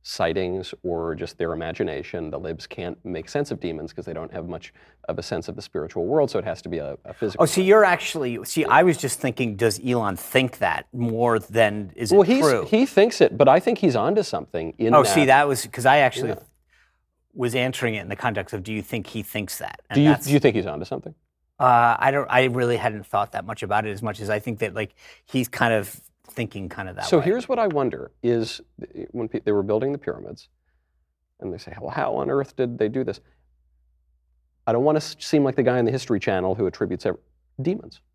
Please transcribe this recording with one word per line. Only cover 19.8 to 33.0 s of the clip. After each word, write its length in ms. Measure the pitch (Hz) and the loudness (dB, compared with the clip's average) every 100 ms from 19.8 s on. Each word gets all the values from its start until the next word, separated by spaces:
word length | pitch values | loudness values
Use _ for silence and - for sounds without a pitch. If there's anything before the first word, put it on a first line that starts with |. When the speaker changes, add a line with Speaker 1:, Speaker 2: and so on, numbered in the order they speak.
| _ | _
Speaker 2:
And 60 | 139 | 4
Speaker 1:
Do 60 | |
you, 80 | 151 | 4
Speaker 2:
that's 160 | - 139 | 4 2
Speaker 1:
do 60 | |
you 60 | 143 | 4
think 160 | - 107 | 4 2
he's 100 | 92 | -4
onto 200 | 76 90 | -8 -8
something? 280 | 135 - - _ _ _ - | -10 -12 -20 _ _ _ 0
Speaker 2:
Uh, 380 | 127 120 117 117 | 4 6 4 4
I 140 | 135 | 2
don't, 160 | 139 135 | 0 2
I 160 | 127 131 | 2 2
really 300 | 120 120 117 | 0 0 0
hadn't 300 | 113 107 95 | -2 -6 -4
thought 260 | 104 101 | -4 -2
that 140 | 107 95 | -6 -10
much 180 | 110 | -10
about 220 | 101 104 107 | -2 -2 -2
it 60 | |
as 100 | 98 | -6
much 160 | 110 104 | -8 -6
as 100 | 104 | -4
I 100 | 104 | -4
think 200 | 113 107 | -4 -6
that, 140 | 107 | -6
like, 200 | 98 104 _ - - _ | -4 -8 _ -20 -20 _
he's 220 | 131 120 | -4 -2
kind 260 | - 120 | 0 2
of 280 | 110 95 - _ _ - | 2 -2 -14 _ _ -16
thinking 400 | - 110 101 92 | -10 -8 -8 -12
kind 220 | - 95 | -10 -12
of 80 | 92 | -8
that 80 | - | 2
Speaker 1:
So 140 | 170 | 2
Speaker 2:
way. 40 | 139 | 2
Speaker 1:
here's 220 | 233 247 | -2 -2
what 120 | 240 | -2
I 80 | 214 | 0
wonder 440 | 147 127 - - _ | 0 -2 -4 -14 _
is, 380 | 120 117 113 - - - - | 0 0 -2 -8 -18 -18 -16
th-, 140 | - - | -14 -10
when 180 | 120 113 | -8 -6
pe-, 100 | 110 | -4
they 140 | - | 0
were 100 | 104 | 0
building 300 | 98 107 131 | 0 0 0
the 40 | 143 | -4
pyramids, 520 | - - - - _ _ _ _ _ _ _ _ _ _ | -8 -10 -12 -16 _ _ _ _ _ _ _ _ _ _
and 140 | 98 | -12
they 40 | 85 | -10
say, 160 | - - | -12 -12
"Well, 120 | - | -8
how 240 | 151 135 - | -4 -4 -2
on 140 | 139 | -2
earth 280 | 139 135 - | -2 -2 -4
did 200 | 123 120 | -4 0
they 120 | 107 | -2
do 160 | 131 | 0